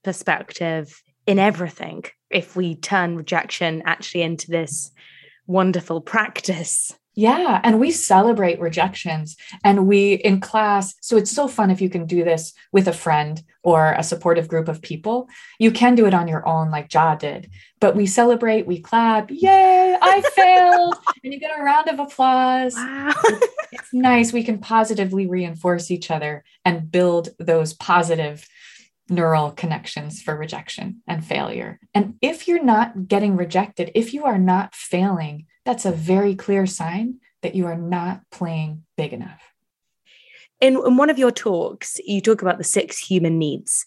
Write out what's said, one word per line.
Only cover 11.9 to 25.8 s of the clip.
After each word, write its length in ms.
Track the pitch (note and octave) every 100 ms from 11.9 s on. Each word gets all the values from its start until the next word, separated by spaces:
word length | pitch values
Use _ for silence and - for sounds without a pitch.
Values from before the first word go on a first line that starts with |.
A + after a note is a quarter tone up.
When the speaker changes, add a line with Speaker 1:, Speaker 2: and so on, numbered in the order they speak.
| F#3 E3
Speaker 2:
do 180 | F3
this 300 | E3+ D#3+ - - _
with 160 | G3 F#3
a 60 |
friend 480 | E3 E3+ D3+ D3+ D#3 - _
or 300 | F3 D#3+ D#3
a 100 | -
supportive 440 | D#3+ E3 F3 E3+ E3
group 220 | E3 D#3+
of 120 | D#3+
people. 460 | - D#3+ G#3+ B3 B3+ - - -
You 120 | A3
can 240 | A3+ B3 A#3+
do 100 | G#3
it 80 |
on 160 | F3+ E3+
your 180 | D#3 -
own 240 | D#3+ D#3+
like 200 | D3+ D3
Ja 240 | D#3+ D#3+ D3+
did, 360 | D3 - - - _ -
but 160 | G3+ G#3
we 100 | G3
celebrate, 580 | A#3+ A#3+ A#3 A3+ A3 -
we 140 | F3
clap, 500 | - A3+ A3+ G#3+ G#3+
"Yay, 680 | D4+ F#4+ G4 F#4+ F#4 F#4 F4+
I 200 | F#4 G4
<laughs> 140 | C#5 G4
failed." 600 | F#4 F#4 F4+ F4 F4 - - -
And 120 | C4
you 60 | C#4
get 200 | D4+ D4+
a 20 |
round 280 | C#4+ D4+ D#4
of 100 | C#4
applause. 760 | C#4+ - C4 B3+ B3+ B3+ B3+ A#3+
Speaker 1:
Wow. 380 | B3+ C4+ C#4 - G#4+
Speaker 2:
It's, 220 | G#4+ A#4+ D5 D#5
it's 200 | - -
nice. 380 | B3+ B3+ A#3+ A#3
We 120 | A#3+
can 160 | A3+ G#3+
positively 680 | - A3+ A3 G#3 F#3 F#3+ F#3
reinforce 640 | F3+ F3 D#3+ F3+ F3